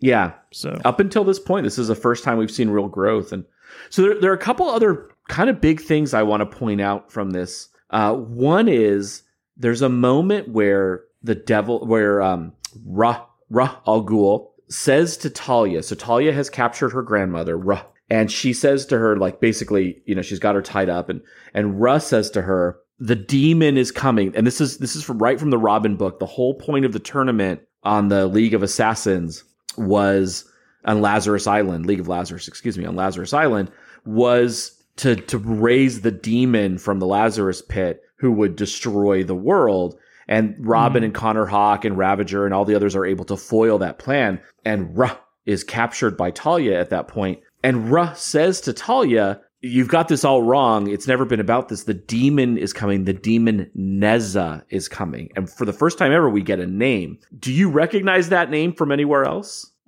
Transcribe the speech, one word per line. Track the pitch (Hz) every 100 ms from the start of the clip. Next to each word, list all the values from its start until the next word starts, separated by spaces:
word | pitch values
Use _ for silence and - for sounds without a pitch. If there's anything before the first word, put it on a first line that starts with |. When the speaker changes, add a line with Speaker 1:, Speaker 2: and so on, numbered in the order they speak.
Speaker 1:
Yeah. | 127 113 87 - _
Speaker 2:
So | - - -
Speaker 1:
Up | 123 -
until | 196 220
this | 196 190
point, | - 190
this | 113 127
is | 113
the |
first | 107 120 120
time | 135 117
we've | 110
seen | 131 110
real | 104 98
growth. | 95 104 110 90
And | 98 - _ _ - -
so | -
there, | 196 208
there | 185
are |
a | 185
couple | - 247 349
other | 226 214 - - _ -
kind | 160 240
of | 214
big | 151 156
things | - 151 143
I | 110
wanna | 107 107 104
point | - 117 101
out | 101 101 -
from | 110 98
this. | 90 90 - - _ -
Uh, | 107 107
one | 127 113 117 139 185 226
is | 123 107 101 101 - _ _ _ -
there's | 120 117
a | 135
moment | 123 123 139 185 208 123
where | 110 101 98 95 90 _ _
the | 113
devil, | 98 - 107 104 117 113
where, | 113 104 101
um, | 95 90 82 - - 107
Ra-, | 92 92 117 117 - _ -
Ra | 113 131 - -
Al | 110
Ghul | 101 110 98 110 - _ -
says | - 151 139 165 -
to | 143
Talia, | - - 120 104 80
so | -
Talia | 101 120 117 156
has | 143 139
captured | - 120 - 131
her | 131
grandmother, | 117 104 95 82 85 85
Ra, | 92 95 - _ -
and | 113 107
she | - 127
says | 120 143 139 135
to | 120
her, | 113 101
like, | 92 -
basically, | 113 107 - 101 90 - -
you |
know, | 95
she's | - 95
got | 104
her | 101
tied | 95 101 92
up, | 87 87
and, | 90 - - -
and | 104 104 98
Ra | 120 147
says | 147 117 104
to | 101
her, | 92 92 87 - _ -
"The | 113 113
demon | 95 139 156 165 151 135
is | 123
coming." | - 135 113 95
And | 107 120
this | 123
is, | 135 -
this | 135 156
is |
from, | 143 113
right | 117 131
from | 151
the | 120
Robin | 110 107 107 98
book. | 95 -
The | 95
whole | - 127
point | 135 - 139 131
of |
the | 104
tournament | - 143 131 110 95 87 _ _
on | 101 107 101
the | 98 95
League | 104 113
of | 104
Assassins | 98 - 110 107 104 90 82 - _ _ - -
was | 98 101 98 98 95 85 - _ _ _ 107
on | 107
Lazarus | 104 107 104 101 104
Island, | 104 95 85
League | 87 95
of | 87
Lazarus, | 87 87 87 -
excuse | - 120 90
me, | 85
on | 90
Lazarus | 95 85 92
Island, | 143 151 104 92 - - - 110
was | 110 120 123 123 110 - _ _ -
to, | 131
to | 101 - 117
raise | 110 107 117 127 135 117
the | 113
demon | 95 110 120 127 113 98 92
from | - 98
the | 92
Lazarus | 101 113 104 95 90
pit | - 98 90 - _ -
who | 127
would | 107 101 82
destroy | 101 - 120 101 101 95
the | 90
world. | 92 117 196 117 95 87 - _ _ -
And | 110 107 104
Robin | 113 113 117 127
Speaker 2:
Mm. | 110
Speaker 1:
and |
Connor | - 113 110 98
Hawke | 104 104 101
and | 110 95
Ravager | 95 98 90 98 101
and |
all | 98
the | 101
others | 104 101 95
are |
able | 92 92 92
to | 95
foil | - 110 113 104
that | 87 -
plan. | 127 143 110 90 - _
And | 110 104 85 87
Ra | 127 - _ _ -
is | 95
captured | - 117 117 - 117 95
by | 90
Talia | - 151 175 120 87
at | 87
that | 90 -
point. | 110 95 - _ -
And | 131 123 113
Ra | 165 165
says | - - 151 175 180
to | 131
Talia, | - - 262 165 113 98 101 _ _
"You've | 123 123 123
got | 165 165
this | 143
all | 143 131
wrong. | 117 139 123 107 101
It's | 101 131
never | 127
been | 123 110
about | 101 120 -
this. | 107
The | -
demon | 92 - 113 135 143 123 113
is | 98
coming. | - 104 98
The | 95
demon | 98 110 113 113 104 - -
Neza | 95 98 104 117 104 95 85 78 -
is | 98 -
coming." | - 90 58 -
And | 95 92
for | -
the | 107
first | - 160 -
time | 143
ever, | 160 143
we | 104
get | 92 92
a | 90
name. | 98 131 110 82 - _ 117
Do | 127
you | 143 190
recognize | 147 165 202 190 185 170
that | 180 165
name | 151 170
from | 165 147
anywhere | 143 147 143
else? | 135 175 202 - - _